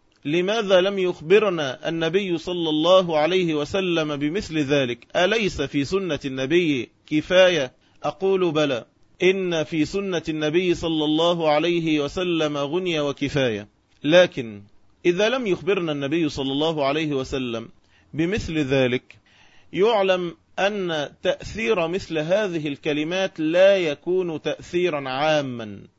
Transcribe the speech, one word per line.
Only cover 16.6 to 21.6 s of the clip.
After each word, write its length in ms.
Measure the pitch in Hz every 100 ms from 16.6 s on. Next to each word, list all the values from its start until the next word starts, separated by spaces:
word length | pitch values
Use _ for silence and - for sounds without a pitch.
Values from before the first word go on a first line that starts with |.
| 160 151 139
عليه 280 | 151 151
وسلم 560 | 135 127 139 127 113 113 - _ _ _
بمثل 440 | 139 170 214 - 156
ذلك، 580 | 131 135 127 127 _ - _ _ _ - -
يعلم 640 | 165 220 214 190 185 175 - _ -
أن 500 | 196 208 180 156 139 -
تأثير 640 | 185 - - 202